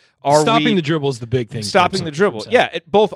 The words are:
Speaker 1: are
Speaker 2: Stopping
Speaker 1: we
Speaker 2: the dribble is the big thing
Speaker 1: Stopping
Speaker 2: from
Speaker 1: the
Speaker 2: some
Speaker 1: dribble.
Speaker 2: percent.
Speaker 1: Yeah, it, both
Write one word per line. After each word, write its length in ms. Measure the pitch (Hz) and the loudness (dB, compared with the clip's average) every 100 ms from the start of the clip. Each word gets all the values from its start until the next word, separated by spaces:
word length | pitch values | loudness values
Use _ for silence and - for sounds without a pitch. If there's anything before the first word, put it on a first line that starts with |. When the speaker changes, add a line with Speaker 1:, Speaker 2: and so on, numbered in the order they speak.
| _ _ | _ _
Speaker 1:
are 180 | 143 151 | 2 4
Speaker 2:
Stopping 240 | 156 226 220 | 4 2 2
Speaker 1:
we 100 | 196 | 0
Speaker 2:
the 60 | |
dribble 280 | 147 165 139 | 0 -2 -4
is 100 | 117 | -6
the 80 | 120 | -4
big 220 | 127 113 | -4 -4
thing 120 | 117 | -8
Speaker 1:
Stopping 360 | 104 196 180 190 | -2 0 2 -2
Speaker 2:
from 60 | 165 | -8
Speaker 1:
the 60 | |
Speaker 2:
some 60 | 143 | -2
Speaker 1:
dribble. 220 | 202 110 | -2 -2
Speaker 2:
percent. 140 | - | -2
Speaker 1:
Yeah, 160 | 240 131 | 0 0
it, 180 | 175 - | -4 -2
both 220 | 196 214 | 2 2